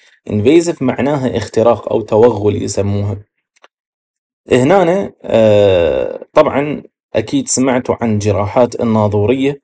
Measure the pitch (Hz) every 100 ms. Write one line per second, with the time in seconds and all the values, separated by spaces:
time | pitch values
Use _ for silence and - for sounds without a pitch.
0 | _ _ - 104 107 165 175 160 131 -
1 | 127 147 127 95 98 - 113 107 - 113
2 | 107 110 120 107 104 101 107 104 101 101
3 | 101 101 - _ _ _ _ _ _ _
4 | _ _ _ _ - 123 131 196 170 190
5 | - - - 113 110 104 101 92 82 65
6 | 53 - - - - 110 151 143 - _
7 | _ - 110 143 127 - 131 127 123 117
8 | 117 107 101 98 101 131 120 - 117 110
9 | 107 104 104 135 135 143